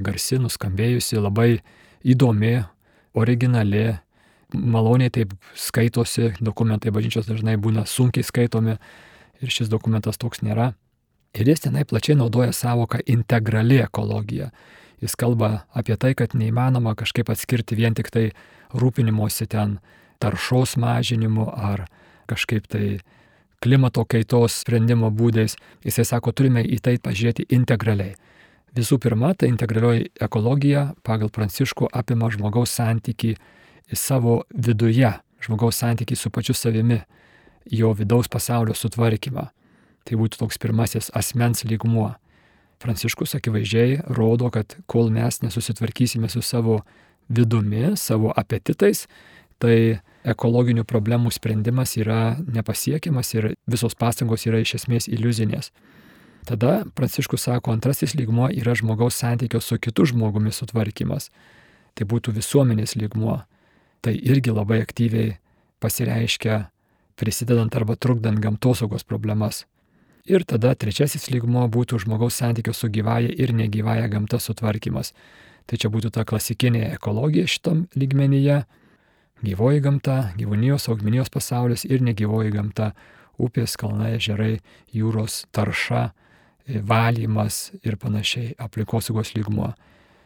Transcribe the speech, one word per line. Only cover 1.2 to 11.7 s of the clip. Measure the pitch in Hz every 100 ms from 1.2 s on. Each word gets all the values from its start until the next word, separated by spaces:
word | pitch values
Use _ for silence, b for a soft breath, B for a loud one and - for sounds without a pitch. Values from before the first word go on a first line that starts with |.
| 101 104 117 117 b b b b
įdomi, | 127 127 127 104 110 123 98 _ b b b -
originali, | 113 120 127 120 104 104 113 98 _ b b b b
maloniai | - 120 113 113 123 127
taip | - 104 95 - -
skaitosi, | - - 117 120 117 - 117 98
dokumentai | 110 - 113 107 113
bažnyčios | 104 113 113
dažnai | 107 110 110 110
būna | 110 107 101
sunkiai | - 123 117 -
skaitomi | 123 120 113 113 110 B B B B B -
ir | 127
šis | - 113
dokumentas | 110 - 110 107 -
toks | 117 -
nėra. | 110 107 123 - _ _ _ _ _
Ir | - 117
jis | 156
tenai | 139